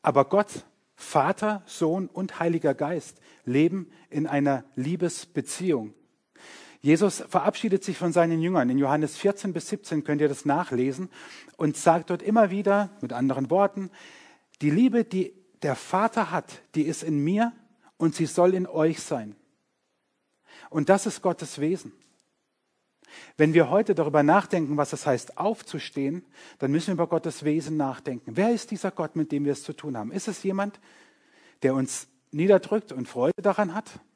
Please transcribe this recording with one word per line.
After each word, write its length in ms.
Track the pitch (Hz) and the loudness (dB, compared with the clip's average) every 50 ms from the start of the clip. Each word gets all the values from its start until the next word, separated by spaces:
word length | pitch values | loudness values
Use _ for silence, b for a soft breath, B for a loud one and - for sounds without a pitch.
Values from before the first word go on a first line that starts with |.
Aber 240 | - 127 120 139 135 | 0 4 4 4 2
Gott 400 | - - 202 208 - - - - _ _ _ _ _ _ _ | 4 2 2 2 0 -6 -16 -16 _ _ _ _ _ _ _
Vater, 600 | - - - 156 135 165 196 - 214 214 214 196 - | -18 -2 0 2 2 2 0 -2 -2 -4 -4 -4 -8
Sohn 420 | - - - 170 156 165 190 190 | -14 -4 -2 0 0 0 -2 -4
und 320 | - - - 196 - - - | -8 -8 -8 -8 -8 -6 -4
Heiliger 340 | 170 170 170 160 - 147 135 | -2 0 0 0 0 0 0
Geist 460 | - 147 147 180 156 - - - _ b b b b b | 0 -4 -4 -4 -6 -8 -12 -20 _ b b b b b
leben 480 | - 123 139 156 170 175 190 175 b b b b b | 0 2 4 4 4 2 -2 -8 b b b b b
in 180 | - 151 151 | -4 -4 -2
einer 360 | 151 147 143 143 143 139 127 - _ _ | 0 0 0 2 2 0 0 -4 _ _
Liebesbeziehung. 1200 | - 131 147 175 170 180 170 - - - _ _ 151 135 - - - 180 185 156 123 107 104 - _ _ _ _ _ _ _ B B B B B B B B B B | -6 -4 -4 -2 -2 -2 -4 -4 -6 -16 _ _ -8 -6 -6 -8 -4 -2 0 0 0 -2 -8 -14 _ _ _ _ _ _ _ B B B B B B B B B B
Jesus 440 | - 139 160 165 208 196 - - - | 4 4 4 6 4 2 0 -2 -10
verabschiedet 560 | - - 185 151 208 - - - 220 190 190 - | -2 0 2 2 2 0 0 -2 0 0 0 -2
sich 140 | - 170 | -4 -6
von 160 | - 180 175 160 | -2 -2 2 4
seinen 280 | 175 170 165 165 160 | 4 4 4 2 0
Jüngern. 280 | 160 175 185 160 127 123 | 0 2 2 2 2 2
In 80 | 127 | 2
Johannes 400 | 139 139 135 143 151 151 147 - | 2 2 2 2 0 0 -2 -4
vierzehn 360 | - - 196 196 202 - 196 170 | 0 0 0 0 0 -6 -6 -6
bis 140 | 165 - | -6 -6
siebzehn 360 | - 208 - - - 170 151 147 | -6 -8 -8 -6 -4 -4 -4 -2
könnt 180 | - 147 143 | -2 0 2
ihr 80 | 151 143 | 2 0
das 160 | 139 - - | 0 0 0
nachlesen 640 | 147 139 160 180 - 131 120 127 135 131 139 185 175 B B B B B B B B B | 0 0 0 0 -2 -2 0 0 -2 -2 -6 -10 -12 B B B B B B B B B
und 180 | - 165 151 143 | -2 -2 -2 -2
sagt 340 | - - 175 165 170 160 - | 2 4 4 4 4 2 -4
dort 120 | 180 170 | -6 -4
immer 280 | - 202 214 233 220 185 | -2 2 4 4 4 4
wieder 400 | 185 202 202 202 202 202 208 190 - - | 2 -2 2 2 2 2 0 -2 -6 -12
mit 120 | - 117 120 | -10 -8 -4
anderen 360 | 120 127 135 131 135 135 127 | -2 0 0 0 -2 -2 0
Worten, 420 | 165 190 202 196 - 202 190 175 B B B B B B B B B B B B B _ | 2 2 2 2 0 -6 -10 -10 B B B B B B B B B B B B B _
„Die 80 | - 147 | 0 2
Liebe, 340 | 147 190 247 262 214 240 220 | 4 4 4 4 4 2 0
die 300 | - 190 185 180 - - _ _ _ _ _ - | 0 -2 -4 -4 -4 -8 _ _ _ _ _ -4
der 120 | 147 131 | -2 -2
Vater 560 | - - - - 185 208 226 - 233 202 151 | -4 -4 -2 0 2 2 2 0 0 -2 -2
hat, 300 | 170 170 - - - - _ _ - | -2 -6 -6 -6 -20 -20 _ _ -2
die 80 | 160 147 | -2 -2
ist 200 | 156 151 - - | -2 -2 -6 -4
in 160 | 160 156 143 | -2 -2 0
mir 320 | 143 160 190 208 233 233 233 - _ _ _ b b b b | 0 0 2 2 0 0 -2 -10 _ _ _ b b b b
und 180 | _ 165 165 151 | _ 0 0 0
sie 100 | - 165 | 0 -4
soll 280 | 143 - - 175 180 190 | -2 2 4 4 4 4
in 120 | 185 180 | 2 -2
euch 360 | - - 160 156 165 160 - | -4 0 0 0 0 0 -2
sein.“ 340 | - - 156 123 110 107 104 _ _ _ _ _ _ _ _ _ _ _ _ _ _ _ _ _ _ _ _ _ B B B B B B | -6 -6 -6 -6 -6 -10 -16 _ _ _ _ _ _ _ _ _ _ _ _ _ _ _ _ _ _ _ _ _ B B B B B B
Und 200 | - 160 143 151 | -4 -2 4 4
das 160 | 190 196 - | 4 4 4
ist 160 | 220 - - | -4 -6 -2
Gottes 380 | - 185 170 - 165 147 - 143 | -2 -2 -2 -2 -8 -12 -6 -4
Wesen. 340 | 143 156 185 - - 107 - _ _ _ _ _ _ _ _ _ _ _ _ _ _ _ _ _ _ _ _ _ B B B B B B B | -2 -2 -2 -4 -6 -16 -20 _ _ _ _ _ _ _ _ _ _ _ _ _ _ _ _ _ _ _ _ _ B B B B B B B
Wenn 180 | - 151 156 156 | 2 2 6 6
wir 160 | 170 160 147 | 6 6 6
heute 240 | 165 202 226 - 190 | 4 2 2 2 2
darüber 300 | 160 156 151 147 151 143 | 0 0 2 2 4 6
nachdenken, 540 | 147 165 202 196 - - 175 156 135 147 | 6 4 4 4 2 -2 -2 0 0 0
was 160 | 151 147 - - | -2 -2 -2 -4
es 120 | 139 - | -4 -2
heißt, 320 | 147 156 156 - - - | -2 -2 -2 -2 -12 -10
aufzustehen, 880 | - - 208 226 - - - - 151 - - _ 143 139 135 160 175 - B B B B B B B | -4 -2 -2 -2 -4 -10 -12 -12 -10 -10 -8 _ -4 -4 -2 -4 -6 -10 B B B B B B B
dann 120 | 139 135 | -2 0
müssen 160 | 143 165 170 | 0 0 0
wir 60 | - 185 | -2 -2
über 140 | 170 170 | -2 0
Gottes 360 | 160 170 160 - 165 151 - 147 | 0 0 -2 -2 -4 -8 -4 -2
Wesen 320 | 151 151 165 139 147 160 | 0 0 0 -2 -2 -2
nachdenken. 640 | 151 143 135 127 - - 143 127 117 _ - 113 | -2 -2 -4 -4 -8 -8 -10 -10 -8 _ -8 -2
Wer 140 | 160 196 233 | 0 2 2
ist 200 | 240 220 - - | 0 0 -4 -8
dieser 180 | 214 185 - 190 | -10 -6 -6 -6
Gott, 260 | - - 165 151 - | -4 -4 -6 -4 -2
mit 160 | 165 151 156 | -4 -4 -2
dem 120 | - 147 143 | -2 -2 0
wir 80 | 143 | -2
es 120 | 139 - - | -2 -4 -6
zu 100 | - 131 | -14 -14
tun 240 | - - 151 131 | -10 -10 -8 -8
haben? 140 | 113 104 113 | -6 -8 -6
Ist 180 | 131 196 - 226 | -8 -8 -6 -6
es 120 | 185 - - | -8 -4 -4
jemand, 360 | 190 190 196 196 202 208 b b b b b b b b b b b b b b b b b | -4 -2 -2 -4 -4 -6 b b b b b b b b b b b b b b b b b
der 140 | - 135 135 | 0 0 2
uns 320 | 135 131 131 - - - _ _ _ _ _ | 2 -2 -2 -6 -12 -12 _ _ _ _ _
niederdrückt 600 | - 147 170 196 202 185 190 - 208 220 - - | -4 0 4 6 6 6 6 2 -2 -2 -2 -6
und 160 | 135 127 120 | -8 -8 -8
Freude 340 | - - 123 123 156 - - | -6 -2 0 0 0 0 2
daran 340 | 175 202 185 - 208 175 165 | 0 0 2 2 -2 -2 -2
hat 240 | 214 - - - - _ _ _ | -8 -10 -10 -20 -20 _ _ _